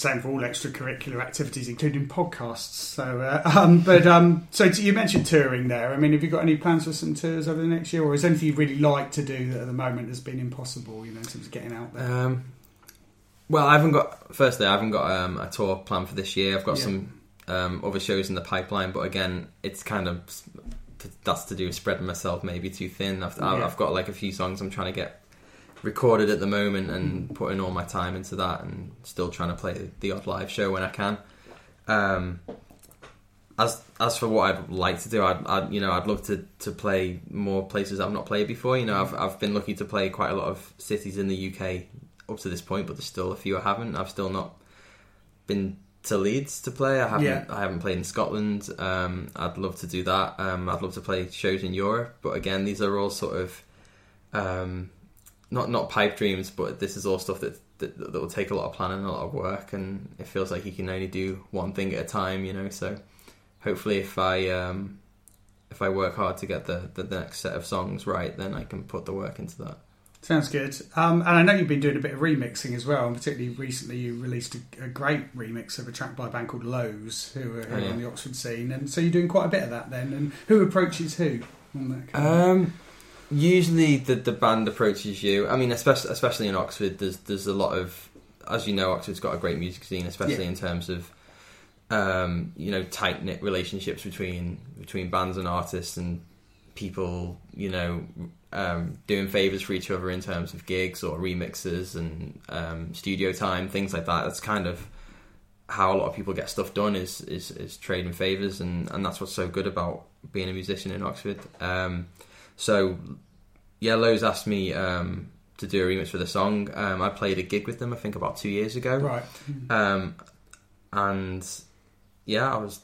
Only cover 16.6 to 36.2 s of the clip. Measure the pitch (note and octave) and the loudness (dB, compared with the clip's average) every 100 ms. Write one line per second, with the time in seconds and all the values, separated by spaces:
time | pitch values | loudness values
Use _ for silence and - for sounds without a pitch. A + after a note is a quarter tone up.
16.6 | - - G2 F#2+ G2+ - - - - F#2 | 0 0 0 -2 -6 -14 -20 -16 -4 -2
17.6 | F2+ F#2 G2+ G2 - G2 F#2+ F#2 - F#2 | -2 -2 -2 -2 0 0 0 -4 -2 -4
18.6 | F#2 G2+ F#2 F#2 F#2 F#2+ F#2 F2+ E2+ - | -2 -2 -2 -2 -2 -2 -2 -2 -8 -10
19.6 | G2 - - G#2 F2 F2 - - - - | -10 -8 -4 -2 -2 -4 -8 -16 -16 -16
20.6 | - - - - - - - E2+ - F#2 | -14 -12 -14 -16 -16 -8 -4 -4 -4 -4
21.6 | F2+ - G#2+ F2 F2+ F2 F#2 F2 F#2 F2 | -4 -2 -2 -2 -4 -4 -4 -4 -4 -6
22.6 | F#2 - F2+ - G2 F#2+ F2 - F#2+ F#2+ | -6 -6 -10 -4 -4 -2 -6 -2 0 0
23.6 | F2 - D#2+ F#2 F#2 F#2 G2+ F#2 F#2 G2 | 0 0 0 0 -2 -4 -6 -2 -4 -4
24.6 | G2 - F#2 F#2 E2+ - _ - - - | -6 -4 -4 -4 -6 -10 _ -20 -20 -20
25.6 | - - G#2 - B2 A2 G#2 F#2+ G2 G#2 | -20 -8 -6 2 6 6 6 4 2 2
26.6 | G2+ G2 F2+ F2+ - F#2 F2 - - F#2+ | 2 0 -2 -2 -2 -2 -6 -4 -2 -2
27.6 | F#2 F2+ E2+ F#2+ F2+ F#2 F#2 F#2 F2+ - | -2 -2 -2 -2 -2 -4 -6 -2 -2 -2
28.6 | - - - - - - F2 - F2 F2 | -6 -10 -12 -14 -10 -4 -4 -2 -4 -2
29.6 | F#2+ F2+ F#2 - G2 G2 G#2+ F#2 G2 - | -4 -4 -8 -4 -4 -2 -4 -4 -4 -2
30.6 | G2 F#2+ F#2 - G2+ G#2 - - - - | 0 0 -2 -2 -2 -2 -8 -20 -20 -20
31.6 | - _ - G#2+ G2 F#2 F2+ F2 - - | -20 _ 0 2 4 2 -2 -6 -12 -16
32.6 | - - - - - - _ _ _ - | -18 -20 -20 -20 -20 -20 _ _ _ 0
33.6 | A2+ - - - A#2 - A2+ G#2+ F#2+ F#2 | 0 0 -12 -2 0 2 2 4 4 2
34.6 | - F#2 F2+ E2+ - A2 F#2 F2+ - G2 | -2 0 0 0 0 2 4 2 0 0
35.6 | F#2+ G2+ G2 F2+ G2+ G2+ | 0 0 2 2 2 -2